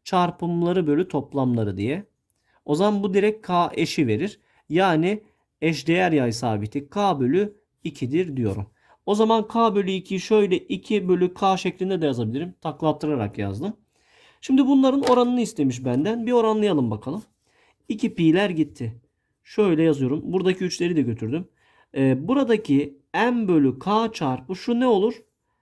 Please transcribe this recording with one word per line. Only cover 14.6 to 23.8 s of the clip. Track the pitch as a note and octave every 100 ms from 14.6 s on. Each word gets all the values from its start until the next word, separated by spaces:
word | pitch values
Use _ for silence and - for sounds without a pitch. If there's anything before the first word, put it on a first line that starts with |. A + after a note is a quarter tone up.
| C4
bunların | C#4 C4 C#4
oranını | C4 B3 B3 B3
istemiş | A3+ - C#3 B2
benden. | C3 B2 E3+ A#3 A3+
Bir |
oranlayalım | A#3+ A3 G#3+ G#3 D#3 A#2+
bakalım. | G#2+ B2+ F#3 - _ _ _ _ _ -
İki | G#3+ A#3
pi'ler | - D#3+ E3+ G3+
gitti. | E3 D3+ - A#2 - _ _ _ _
Şöyle | _ - G#3 D#3+
yazıyorum. | E3 C#3 C3 D#3
Buradaki | - F#3 F#3 F#3
üçleri | F3+ - F3 E3
de |
götürdüm. | A#2+ A2+ A2 D3 F3+ _ _ _ _
Ee, | C3+ C3+ C3 E3
buradaki | C4+ A#3+ A3 A3 C#3 C#3+ - _
M | E3+ A#3+ A#3+ G#3
bölü | E3 C3+
K | C3